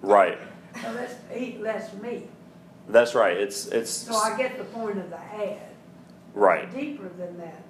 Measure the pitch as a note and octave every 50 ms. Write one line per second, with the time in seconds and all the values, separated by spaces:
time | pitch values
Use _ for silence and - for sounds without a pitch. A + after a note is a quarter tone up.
0 | - G2 G#2 G2+ F#2+ F2 - - - - - - - - - - - A3+ A3+ A#3+
1 | B3 - - - - - - A#3 B3+ A#3+ A#3 A3 G#3 A3 A3 G3+ - - F#3 G3
2 | A3 A#3+ A#3+ G3 - - - - - - - - - - - - - - G#2 A#2
3 | A#2+ A#2 - B2 A2 F#2+ F2 F2+ G#2 G2 - - - - - A3+ - - - -
4 | - - A3+ A3 G#3+ A3 A3 A3+ C4 B3+ - B3+ - - - A3+ A3+ G#3+ G3+ G3
5 | F3 - - - - - G#3+ G#3+ G#3 F#3+ G#3 - - - - - - - - -
6 | - - - - - - - G#2 G2+ F#2+ E2+ D#2 D2+ - - C4 D4 D4+ C#4+ -
7 | G3 F3+ F3 F3+ F3+ F3 F3 F3 E3+ E3 D#3+ E3 F3+ -